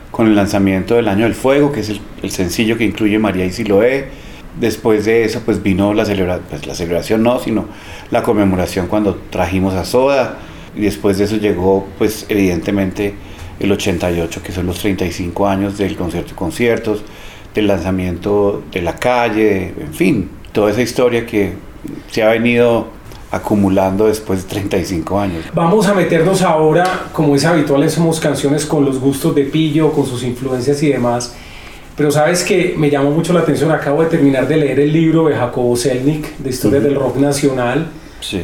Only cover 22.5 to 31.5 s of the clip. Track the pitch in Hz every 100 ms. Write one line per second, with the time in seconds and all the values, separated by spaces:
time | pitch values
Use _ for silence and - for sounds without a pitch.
22.5 | 120 120 117 - - - - - 98 -
23.5 | 104 95 95 95 98 110 107 - 95 87
24.5 | 101 98 95 85 87 80 98 101 82 -
25.5 | 165 165 214 196 190 - 160 180 185 185
26.5 | 156 156 170 185 185 - - 147 139 165
27.5 | 165 143 139 156 165 165 160 151 139 143
28.5 | 147 - 156 139 131 139 135 165 143 135
29.5 | 156 160 151 147 143 127 120 123 123 135
30.5 | 127 135 143 151 123 120 120 - - -